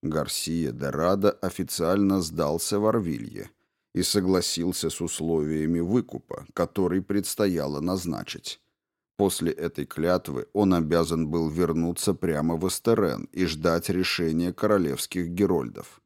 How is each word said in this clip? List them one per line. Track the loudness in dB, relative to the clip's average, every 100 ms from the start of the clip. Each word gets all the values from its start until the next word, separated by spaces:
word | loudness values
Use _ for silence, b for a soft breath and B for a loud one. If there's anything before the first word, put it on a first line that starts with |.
Гарсия | -2 -2 -2 -4 -2 -2 -2
де | -4 -4
Радо | 0 2 4 2
официально | 2 -6 -4 -6 -2 0 2 4 2
сдался | 0 0 0 0 0 0
в | 2
Орвилье | 2 0 -4 -6 -12 -14 _ _ _ _
и | -2
согласился | 0 2 4 2 2 -2 -2 -2 -4
с | -4
условиями | -6 -4 0 0 0 0 0 0
выкупа, | 2 0 0 -8 _ -14 -12
который | -4 -2 0 0 0
предстояло | 0 -2 -2 0 0 2 -2 -2
назначить. | -2 -2 -4 -8 -8 -12 -12 -14 _ _ _ _ _ _
После | 2 2 -2
этой | -2 -6 -6 -8
клятвы | -2 2 2 0 -8 -4
он | 2 4
обязан | 4 4 2 2 0 0
был | 0 0
вернуться | 0 0 2 0 0 -2
прямо | 0 0 0 0 0
в | -2
Эстерен | -2 2 2 2 -2 -8
и | -2 -2
ждать | 2 2 2 0
решения | 0 0 0 0 2 0
королевских | 0 2 2 2 -2 -4 -4 -4
герольдов. | 2 2 2 -2 -10 -18 -20